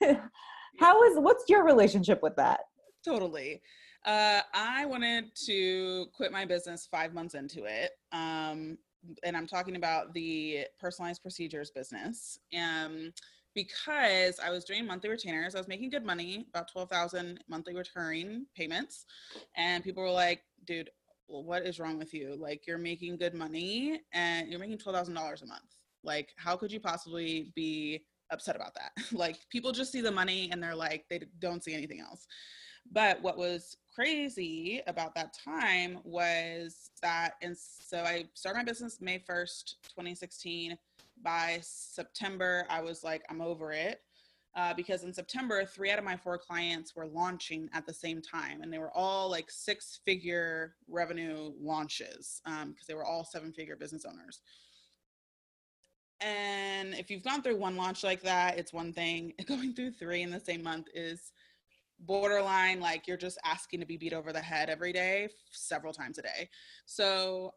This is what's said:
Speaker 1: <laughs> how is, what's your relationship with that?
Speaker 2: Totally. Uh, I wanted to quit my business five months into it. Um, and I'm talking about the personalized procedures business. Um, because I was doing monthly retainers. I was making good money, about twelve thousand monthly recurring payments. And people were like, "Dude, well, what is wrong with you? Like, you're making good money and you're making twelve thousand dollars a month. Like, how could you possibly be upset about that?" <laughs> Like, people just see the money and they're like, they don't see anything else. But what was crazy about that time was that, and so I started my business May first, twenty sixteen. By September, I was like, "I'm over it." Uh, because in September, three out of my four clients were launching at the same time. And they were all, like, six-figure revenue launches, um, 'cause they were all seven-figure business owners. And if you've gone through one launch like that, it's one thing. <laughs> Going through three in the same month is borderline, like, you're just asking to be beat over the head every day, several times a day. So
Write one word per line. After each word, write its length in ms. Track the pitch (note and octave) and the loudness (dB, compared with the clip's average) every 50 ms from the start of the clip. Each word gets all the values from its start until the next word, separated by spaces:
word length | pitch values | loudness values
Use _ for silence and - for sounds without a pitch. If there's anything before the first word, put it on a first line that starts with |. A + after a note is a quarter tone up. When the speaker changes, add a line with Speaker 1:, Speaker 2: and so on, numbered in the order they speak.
Speaker 1:
<laughs> 140 | - C#4+ C#4+ - - - _ - - - - - - - - - | 8 8 8 6 4 -8 _ -16 -18 -16 -16 -16 -16 -6 4 10
how 240 | D#4+ F4 F#4+ A4 A#4+ | 12 12 12 12 12
is, 140 | A4+ E4+ | 12 12
what's 280 | D4+ C#4+ F4 A#4+ A#4+ - - | 10 10 10 10 10 10 10
your 160 | G4 G#4 E4+ | 12 12 12
relationship 560 | D#4+ C#4+ A3+ G3+ G3+ F#3+ G3+ F3 F#3+ G3+ - | 12 12 12 12 12 10 8 8 8 6 6
with 140 | - D3+ - | 6 2 4
that? 260 | D3+ C3 B2 B2+ - - - _ _ - - _ _ - | 6 6 6 6 4 2 -6 _ _ -20 -20 _ _ -2
Speaker 2:
Totally. 580 | E4+ C#4+ A3+ F#3 E3+ D#3 D3 C3 C#3+ D3+ - _ - - - - - - - - | 0 2 2 2 0 -2 -4 -6 -6 -8 -8 _ -20 -20 -20 -20 -20 -14 -4 0
Uh, 360 | G#3+ G#3+ G#3+ G#3+ G#3+ G#3 G3+ - - - | 4 6 6 8 8 6 6 4 2 0
I 320 | G3 G#3+ A#3 B3+ C4+ D4 | 0 0 2 0 0 0
wanted 500 | C#4+ B3+ B3 A#3 A#3 A#3 A#3 A3+ A3+ - - - | 0 0 0 2 2 2 0 -2 -4 -8 -6 -2
to 580 | - G3+ F#3+ F#3 F#3 F#3 F#3 F#3 F#3 F#3 F#3 F3 - _ | 0 2 2 2 2 2 2 0 -2 -2 -4 -4 -6 _
quit 180 | - - - | -4 -2 -2
my 140 | F#3 G3 F#3+ | -2 -2 0
business 420 | F3+ F3+ F3 F3 F3 E3+ E3+ - - | 0 0 0 0 -4 -10 -10 -8 -4
five 240 | - E3 D#3+ E3 E3+ | -2 -2 -2 -2 -4
months 200 | E3+ E3 E3+ - | -6 -8 -6 -8
into 320 | C#3+ C3+ C#3+ - D#3+ G2+ | -8 -10 -8 -8 -8 -6
it. 260 | G#2 G#2+ A2+ D#3 - - _ _ - | -4 -2 -2 -2 -2 -4 _ _ -8
Um, 640 | E3 E3 D#3+ D#3+ D#3+ D#3+ D#3 D#3 D#3 D#3 D#3 D#3 D#3+ - _ _ _ _ - E3+ D#3 - - | -6 -4 -2 -2 -2 -2 -2 -4 -4 -6 -6 -8 -10 -12 _ _ _ _ -18 -18 -12 -6 -6
and 120 | F3 F3 | -4 -4
I'm 120 | E3 E3 | -4 -4
talking 280 | E3 G3 F3+ F3+ F#3 F#3 | -2 -2 -2 -2 -2 -4
about 380 | F3 E3+ E3 D#3+ D#3+ - - E3+ | -2 0 2 2 2 0 -2 -6
the 520 | E3+ E3 E3 D#3+ D#3 D#3 D#3 D3+ C#3+ C3 - _ - | -6 -4 -4 -4 -4 -2 -2 -4 -4 -4 -6 _ -8
personalized 420 | - F3+ F3+ - F3 F3 F3 - | -8 -8 -6 -6 -6 -6 -8 -8
procedures 500 | - F#3 F3+ - E3+ D#3 D#3+ D3 D3 D3 | -10 -12 -10 -8 -8 -8 -6 -8 -10 -8
business. 680 | - C3+ C3 - A#2+ G2 A2+ F#3 A#3 - - - - - _ - E3+ | -8 -10 -10 -8 -8 -8 -8 -8 -8 -8 -10 -14 -14 -16 _ -8 -4
Um, 540 | E3+ E3+ E3 D#3+ D#3+ D#3+ D#3 D#3+ D#3+ D#3+ E3 - - - - - _ _ _ - | -2 -2 -2 -2 -2 -4 -4 -6 -8 -10 -10 -12 -14 -18 -20 -20 _ _ _ -6
because 840 | G#3 F#3 - - - - D4+ D4+ D4 B3+ G#3+ F#3+ F#3 F#3 F3+ F3+ - - | -6 -6 -6 -6 -8 -4 -2 2 4 6 6 6 6 4 4 2 0 -2
I 60 | F3 | -2
was 160 | F3+ F3+ F3 | -2 -4 -4
doing 200 | - G3 G#3+ A#3 | -4 -4 -4 -2
monthly 240 | G#3 F3+ F#3 G3 G#3+ | -4 -6 -4 -2 -4
retainers. 460 | A3+ A3+ A3 F3+ D#3+ D#3+ E3 F#3 G3 | -4 -4 -4 -4 -2 -2 -2 -2 -4
I 40 | F#3+ | -6
was 80 | F#3 | -6
making 220 | G3 F#3 G3 B3+ C4 | -6 -6 -6 -6 -4
good 160 | C4+ C#4+ A3+ | -4 -2 -2
money, 400 | G3+ F3 E3+ E3+ F3 F#3+ G#3 B3 - | -2 -2 -2 -4 -6 -6 -8 -10 -6
about 200 | - E3+ E3+ - | -6 -6 -6 -6
twelve 180 | - F#3 F#3 F3+ | -8 -8 -6 -2
thousand 500 | F#3+ F3 E3+ E3+ F3+ F3+ F3 F3 F3 - - | 0 0 0 0 -2 -4 -6 -6 -8 -12 -12
monthly 260 | - E3 D#3+ D#3+ F3 F3+ | -10 -8 -8 -8 -6 -6
recurring 720 | F3+ F3+ - - F3 E3+ D#3+ D#3+ D#3+ F3 G3+ G#3+ A#3+ C#4 - - | -8 -8 -8 -6 -6 -4 -2 -2 -4 -4 -4 -6 -8 -8 -10 -8
payments. 520 | - E3 D#3 E3 F#3+ C#4 - - - - - - - - - - - - _ - | -8 -6 -4 -4 -4 -4 -6 -10 -16 -18 -20 -20 -20 -20 -16 -16 -18 -16 _ -4
And 280 | - E3+ F3+ F3+ F3 F3+ | 0 0 2 0 0 -2
people 200 | F#3+ F#3 F#3+ F#3 | -4 -4 -2 0
were 80 | F#3 | 2
like, 300 | F3+ F3+ F3+ F3 F3 - _ _ _ _ F3 | 4 4 4 4 4 0 _ _ _ _ -8
"Dude, 240 | - E3+ E3 D#3+ - _ _ _ _ _ _ _ | -6 -6 -6 -6 -10 _ _ _ _ _ _ _
well, 160 | - D3+ C#3 D3+ | -14 -12 -10 -6
what 220 | E3 F3 F3+ F3+ | -2 -2 -2 -2
is 140 | F3+ E3+ E3 | -2 -4 -4
wrong 180 | E3 D#3+ D#3+ | -4 -4 -4
with 160 | D#3 D#3 D#3 D#3+ | -4 -6 -8 -8
you? 220 | D#3 C#3 C3+ C#3 | -8 -8 -8 -8
Like, 300 | C#3+ D#3+ D3 D3+ D3 - | -8 -6 -8 -8 -8 -6
you're 100 | E3+ E3+ | -6 -6
making 400 | E3+ E3+ E3+ E3+ E3 F3 F3 F3 | -4 -4 -4 -6 -6 -6 -8 -4
good 160 | E3 F3 F3 F3 | -2 -2 -2 -2
money 680 | E3 D#3+ D#3 D#3 E3 F3 F#3+ G#3 A#3+ C4+ D4 D#4+ D#4 - - - | -2 -6 -6 -4 -4 -4 -2 -2 -2 -2 -2 -2 -4 -6 -6 -2
and 360 | F3 F3 E3+ E3+ E3 E3 D#3+ | 0 0 0 0 -2 -2 -4
you're 100 | E3+ F3 | -8 -8
making 200 | F#3+ G#3+ A3 G#3 | -8 -8 -8 -8
twelve 180 | - G3+ F#3 | -4 -2 -2
thousand 160 | F3+ F3+ F3 E3+ | -2 -2 -2 -4
dollars 280 | E3 D#3+ D3+ D3+ D#3 | -6 -6 -6 -8 -10
a 40 | D3+ | -14
month. 280 | A#2 - - _ _ _ _ _ _ _ _ - | -16 -18 -18 _ _ _ _ _ _ _ _ -6
Like, 300 | D#3 D3+ D3+ C#3+ - - | -4 -4 -4 -4 -6 -10
how 220 | - D#3+ F3 F3+ | -6 -2 -2 0
could 140 | F3+ G#3+ G3+ | 0 -2 -6
you 100 | G#3+ G#3+ | -6 -4
possibly 720 | G#3+ F#3 E3 E3+ - E3 E3 E3+ E3+ E3 D#3+ D#3+ D3+ - - | -4 -2 -4 -4 -6 -6 -6 -4 -2 -2 -2 -2 -4 -6 -6
be 480 | E3 D#3+ D#3 D#3 D#3 D3+ D3 D3+ D#3 - _ _ _ _ - | -4 -2 -2 -2 -2 -4 -4 -6 -6 -10 _ _ _ _ -10
upset 260 | E3 - - - - | -8 -6 -4 -4 -4
about 160 | - - - - | -4 -6 -10 -10
that?" 160 | - - - - - B3 | -12 -12 -10 -10 -10 -8
<laughs> 80 | - A#3 | -4 -2
Like, 240 | F3+ E3+ E3 E3 - - - | 0 0 -2 -2 -6 -12 -8
people 220 | - A#3+ A#3+ C4 | -6 -4 -2 -2
just 200 | A#3+ A#3+ C4 C4 | -2 -2 -2 -4
see 100 | - B3+ | -2 0
the 100 | A#3 A3 | 0 0
money 380 | G3+ F#3+ F#3 F#3+ F#3 F#3+ F#3 F3 | 2 2 2 2 2 0 -2 -2
and 100 | F3+ F3 | -4 -4
they're 140 | E3+ E3+ E3 | -4 -4 -4
like, 300 | D#3+ D#3+ D3+ D#3+ D#3 - - | -2 -2 -2 -2 -4 -6 -6
they 120 | F3 E3+ D#3+ - - E3 | -6 -6 -6 -10 -10 -6
don't 240 | F#3 F3 F3 F3 - | -4 -4 -4 -4 -6
see 100 | E3 D#3+ | -6 -6
anything 280 | D#3 C#3+ D#3 - E2 | -6 -6 -8 -10 -12
else. 260 | - - - - - - - - - - - - - - - - - - | -14 -14 -16 -20 -20 -20 -20 -20 -18 -18 -20 -20 -20 -20 -20 -20 -8 0
But 300 | F3+ G#3+ G#3+ G3+ F#3 - | 2 6 6 6 6 4
what 160 | - F#3 D#3+ | 2 -2 0
was 400 | E3 F3+ F3 F3 E3+ - - - _ _ _ - | 0 -2 -2 -2 -4 -8 -12 -20 _ _ _ -4
crazy 840 | - B3 D4+ D#4+ D4 C#4+ C#4 A#3 G3+ F3+ E3 D#3+ D#3+ E3 F3+ A3 C4 - | -2 0 0 2 0 -2 -4 -4 -6 -6 -4 -4 -4 -4 -4 -4 -4 -4
about 300 | F3+ E3+ E3+ E3 D#3+ - | -6 -4 -4 -6 -4 -4
that 180 | E3+ D#3+ D#3 - | -6 -6 -6 -10
time 640 | - - C#3+ D#3 D#3+ A#3+ G3+ F#3 F3+ F3 F3+ F3+ F3+ - | -14 -10 -6 -2 0 2 2 2 2 2 -2 -6 -10 -10
was 880 | E3+ E3+ F3 F3 E3+ E3+ E3 E3 E3 E3 E3+ E3+ E3 - - - - - - | -6 0 2 2 2 2 2 0 -2 -6 -8 -8 -10 -12 -16 -20 -20 -10 -4
that, 320 | - E3+ E3+ E3+ E3+ E3 - - | -2 0 0 2 0 -2 -2 -4
and 160 | F3 F3 F3 | -8 -8 -8
so 420 | - - - - - - - F3+ E3+ | -8 -12 -18 -18 -18 -10 -6 -4 -2
I 260 | E3+ E3+ E3+ E3+ E3 E3+ - | 0 0 0 -2 -4 -8 -12
started 240 | - - F#3 G3+ A#3+ | -8 -6 -4 -2 -2
my 60 | A#3+ | -2
business 340 | A#3 A#3 A#3 A#3+ A#3 - - | -2 -4 -6 -8 -10 -10 -8
May 240 | F#3 F#3 F#3 F#3 F#3 | -4 -4 -4 -4 -4
first, 520 | - F3+ F3 F3 F3 - - - - - _ - - - | -4 -2 -2 -2 -4 -6 -10 -12 -12 -14 _ -18 -18 -12
twenty 200 | F#3 F3 F3 F3+ | -10 -8 -8 -8
sixteen. 640 | - F3+ F3 - - - F3 E3+ E3+ E3+ E3 E3+ - _ _ _ _ - _ _ - - | -8 -12 -14 -14 -12 -10 -8 -6 -6 -6 -8 -8 -12 _ _ _ _ -20 _ _ -6 -4
By 360 | E3 E3+ E3 E3 E3+ E3+ E3+ | -2 0 2 2 0 0 -2
September, 1040 | E3 - - - - - - - E3 - - - G#3 G3 G3 F#3 F#3 F3+ F3+ F3 F3 F3 | -4 -10 -12 -12 -12 -12 -8 -10 -10 -8 -8 -6 -4 -4 -2 0 2 2 2 2 0 0
I 120 | D#3+ E3 | -2 -2
was 220 | E3 E3 E3+ D#3+ - | -2 -4 -6 -6 -4
like, 200 | D#3+ D#3+ D#3 - - | -4 -4 -4 -6 -8
"I'm 120 | D#3+ D#3+ | -8 -4
over 300 | E3 E3+ E3+ D#3+ D#3+ D3+ | -4 -4 -4 -4 -6 -6
it." 300 | D3+ D#3 E3 G3+ A#3+ - _ _ _ _ _ _ _ _ _ _ - | -2 -2 -2 -2 -2 -6 _ _ _ _ _ _ _ _ _ _ -4
Uh, 180 | F3+ F3 F3 F3 | -2 0 0 0
because 300 | F3 F3 - F#3 F3+ E3+ | -2 -2 -2 -4 -4 -4
in 100 | F3+ F3+ | -8 -10
September, 520 | - F3+ - - B3+ C4 A#3+ G#3+ G3 G3 | -10 -10 -8 -6 -4 -2 0 0 0 0
three 240 | F#3+ - F#3+ G3 G3 | -2 -4 -4 0 0
out 80 | G#3 | 0
of 80 | G#3+ G3+ | 0 0
my 100 | F#3+ F3+ | -2 -4
four 220 | F3+ - F3+ F3 | -4 -4 -4 -6
clients 580 | F3 - - E3+ E3+ E3+ E3+ E3+ E3 D#3+ - - | -6 -4 -4 -2 0 0 0 0 -2 -6 -10 -10
were 120 | E3 D#3+ | -10 -8
launching 600 | D#3 D3+ E3 F3 F3+ F3+ E3 - - D#3+ D#3 D#3+ D#3 - | -6 0 0 0 0 0 -4 -6 -6 -6 -6 -6 -4 -6
at 120 | E3 D#3 | -6 -6
the 80 | - E3 | -6 -10
same 280 | - - E3 E3 D#3+ | -6 -6 -4 -4 -6
time. 400 | D#3+ - - E3 D3 C#3 D3 D3 | -8 -8 -8 -6 -6 -6 -8 -8
And 100 | D#3 E3 | -10 -8
they 60 | D#3+ | -8
were 140 | D#3+ D#3+ - - | -6 -6 -2 0
all, 340 | F3+ F#3+ F#3+ G3 F#3+ F#3+ F#3 | 0 2 2 2 2 0 0
like, 200 | F3+ E3 D#3+ - | -2 -2 -4 -8
six-figure 1300 | - - - - G3+ - - - - - - G3 F#3+ F#3 F3 F3 F3 F3 E3+ E3 D#3+ D#3+ D#3+ E3 - _ _ | -10 -8 -4 -4 -4 -4 -6 -16 -12 -4 0 0 0 0 0 -2 -2 0 0 -2 -2 -4 -6 -6 -10 _ _
revenue 640 | - E3 E3+ E3+ D#3+ E3+ E3+ E3 D#3+ D#3 D#3 D#3 D#3 D3 - | -6 -2 -2 -2 -2 -2 -6 -6 -6 -6 -8 -8 -10 -10 -8
launches, 800 | D3 D3+ D#3 D#3 D3+ D3 - - A#2 - - - - - - - - | -4 -2 -2 -2 -2 -4 -6 -8 -8 -10 -12 -14 -12 -12 -12 -12 -10
um, 280 | D#3+ D#3 D#3 D3+ C#3+ D3+ | -8 -8 -8 -8 -10 -12
'cause 120 | - - | -14 -12
they 60 | - D#3 | -12 -8
were 120 | D#3 D3 | -6 -4
all 200 | - E3 E3 E3 | -4 -4 -4 -6
seven-figure 520 | - - E3 D#3 D#3+ D#3+ D#3+ D#3+ D#3 D3+ | -8 -10 -10 -10 -10 -10 -12 -12 -12 -12
business 280 | D3 D3+ D3 F3+ G#3 - | -12 -12 -10 -10 -12 -12
owners. 360 | - - F2 - - - - _ _ - - - _ _ - _ _ _ _ _ _ _ _ _ _ _ _ _ _ _ _ _ _ _ _ _ _ _ _ _ _ _ - | -14 -16 -16 -18 -20 -20 -20 _ _ -20 -20 -20 _ _ -20 _ _ _ _ _ _ _ _ _ _ _ _ _ _ _ _ _ _ _ _ _ _ _ _ _ _ _ -8
And 720 | G3+ G#3+ G#3 G3+ G3+ G3+ G3+ G3 G3 G3 G3 G3 F#3+ F#3+ F#3 | -6 -4 -2 -2 -2 -2 -2 -2 -4 -4 -4 -4 -4 -4 -6
if 140 | - F3+ - | -8 -8 -8
you've 140 | G#3 F#3 - | -8 -6 -2
gone 180 | B3+ C#4 D4 | -2 -2 0
through 160 | B3+ B3+ A#3 | 0 0 0
one 180 | G3 G3+ F#3 F#3 | 0 0 -2 -2
launch 280 | F#3 F#3 F#3 F#3 - - | 0 -2 -2 -2 0 0
like 180 | F#3+ F#3 F#3 | 0 0 2
that, 360 | - F#3 F#3 F3+ F3+ F3+ F3 | 2 2 4 4 4 4 2
it's 160 | E3+ E3+ - - | 0 -4 -6 -6
one 200 | E3+ E3 E3+ E3 | -6 -6 -6 -4
thing. 400 | F3 E3+ E3 E3+ E3 E3+ E3+ D#3+ | -2 -2 -2 -2 -2 -4 -8 -10
<laughs> 80 | - F#3+ | -10 -4
Going 260 | - C#4+ B3+ B3+ C4 A#3+ | -4 -2 -2 -2 -4 -4
through 180 | B3 B3+ B3+ | -4 -6 -6
three 300 | A#3+ - F3 E3+ F3 F3 | -6 -8 -6 -4 -2 -2
in 100 | F3 F3 | -2 -2
the 80 | F3 F3+ | -4 -6
same 240 | - - E3+ E3+ E3 | -4 -4 -6 -4 -4
month 240 | E3 D#3+ D#3+ D#3 - - | -4 -4 -6 -6 -10 -10
is 380 | E3+ E3 E3 E3+ F3 - - _ _ - - _ _ _ _ _ _ _ _ _ - | -8 -6 -6 -8 -10 -14 -20 _ _ -20 -20 _ _ _ _ _ _ _ _ _ -12
borderline, 800 | F3 E3 G3 G3 G3+ G3+ G3+ G3+ G3 G3 F#3+ F#3+ F#3 F#3 F#3 F#3 | -4 0 0 2 4 4 4 4 4 4 4 6 6 4 4 2
like, 280 | F3 E3+ D#3+ E3 - | 0 0 0 -2 -2
you're 100 | F3 F3+ | -4 -4
just 200 | F3 F3+ F3+ - - - | -4 -4 -6 -8 -4 -2
asking 360 | D#3+ D#3+ F3 - - - E3+ | -2 -2 -2 -4 -8 -8 -8
to 60 | E3+ | -6
be 120 | D#3 E3 | -6 -8
beat 160 | D#3+ D#3+ E3 D#3+ | -6 -6 -4 -4
over 200 | D#3+ D3+ D#3+ D#3 | -4 -6 -4 -6
the 80 | D#3+ | -6
head 280 | D#3 E3 D#3+ D3+ D#3 D#3+ | -4 -2 0 0 0 0
every 240 | D#3 D#3 F3 F3+ F3+ | -2 -2 -2 -2 0
day, 360 | F3+ F3+ F#3 F#3+ G3+ G#3 G#3 - - _ - | 0 2 2 2 0 -2 -4 -8 -14 _ -18
several 420 | - - - - E3 D3+ D3+ D#3 D#3 | -14 -10 -6 -4 -4 -4 -4 -6 -8
times 240 | - C3+ B2+ - | -8 -10 -10 -10
a 40 | - | -8
day. 280 | - G2 - - E3+ - - - - - - - - | -8 -6 -6 -6 -8 -10 -12 -20 -20 -20 -20 -20 -18
So 680 | - - - G3+ G3 F#3+ F#3+ F#3 F#3 F#3 F#3 F#3 F#3+ - | -10 -2 2 2 4 4 4 2 0 -2 -4 -6 -8 -6